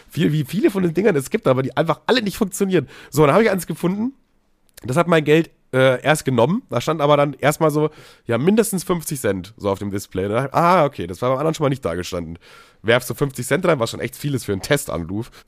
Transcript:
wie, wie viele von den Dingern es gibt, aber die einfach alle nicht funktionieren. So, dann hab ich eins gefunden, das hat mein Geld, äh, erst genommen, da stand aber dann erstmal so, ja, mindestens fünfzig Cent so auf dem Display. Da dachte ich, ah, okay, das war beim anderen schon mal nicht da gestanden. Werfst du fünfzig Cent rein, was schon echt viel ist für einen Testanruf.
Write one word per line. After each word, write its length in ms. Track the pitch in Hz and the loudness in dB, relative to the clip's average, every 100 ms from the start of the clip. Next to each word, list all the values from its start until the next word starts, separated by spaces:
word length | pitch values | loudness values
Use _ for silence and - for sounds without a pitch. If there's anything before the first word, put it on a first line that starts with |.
| - | -10
wie, 220 | - 175 | -2 0
wie 120 | 151 | 0
viele 280 | 139 175 320 | -2 0 0
von 100 | 190 | 0
den 120 | 180 | -2
Dingern 200 | 165 214 | 0 0
es 160 | 151 135 | 0 -2
gibt, 160 | - - | -2 0
aber 160 | 127 | 0
die 140 | 135 - | 0 -2
einfach 240 | 165 147 - | -2 -2 0
alle 160 | 247 | -2
nicht 160 | 202 - | -2 -4
funktionieren. 500 | 190 - 196 175 127 - - | -4 -2 0 0 -2 -10 -4
So, 140 | 131 | 2
dann 120 | 147 175 | 4 6
hab 60 | |
ich 80 | 220 | 4
eins 180 | 190 - | 0 -4
gefunden, 460 | 165 175 202 247 - _ _ _ _ _ _ | -4 -2 -2 -4 -6 _ _ _ _ _ _
das 140 | 113 135 | -4 0
hat 100 | 170 | 2
mein 160 | 165 | 2
Geld, 280 | 143 156 165 _ _ | 4 2 2 _ _
äh, 280 | 127 131 123 | 2 4 4
erst 220 | 135 151 | 2 0
genommen, 380 | - 123 120 220 - | 2 2 4 2 -4
da 100 | 120 | -4
stand 200 | - 160 | -2 0
aber 160 | 143 147 | 4 4
dann 180 | 147 | 2
erstmal 380 | 135 139 151 156 | 0 -2 2 0
so, 180 | 147 151 - - - - | 2 -2 -4 -20 -14 -4
ja, 120 | 113 | 0
mindestens 460 | 160 220 208 185 | 2 2 2 -2
fünfzig 360 | - 175 - 143 | -4 -4 -4 -4
Cent 340 | 107 98 87 - | -2 -2 -6 -6
so 120 | 98 | -4
auf 120 | 98 | -2
dem 100 | 101 | -4
Display. 380 | 98 - - 98 | -6 -6 -4 -2
Da 60 | |
dachte 140 | 113 135 | -2 -2
ich, 20 | |
ah, 300 | 131 170 185 | 0 2 4
okay, 220 | 143 - 87 | 2 -2 -10
das 120 | 90 | -4
war 100 | 123 | -2
beim 80 | 131 | 0
anderen 160 | 160 | -2
schon 100 | 160 | 0
mal 40 | 143 | -2
nicht 160 | 131 | -2
da 100 | 87 | -4
gestanden. 440 | 87 87 87 80 82 - - - _ | -4 -6 -6 -8 -12 -18 -20 -20 _
Werfst 280 | 101 123 - | 0 0 0
du 40 | |
fünfzig 320 | - 143 - - | -4 -6 -4 -4
Cent 200 | 151 180 | -2 0
rein, 140 | 147 | 0
was 100 | 117 | -2
schon 80 | - | -4
echt 160 | 123 | -10
viel 200 | - 147 | -8 -6
ist 100 | 131 | -4
für 80 | - | -4
einen 100 | 101 | -4
Testanruf. 720 | - 147 - 82 82 101 117 - | -2 -2 -2 -6 -6 -8 -8 -14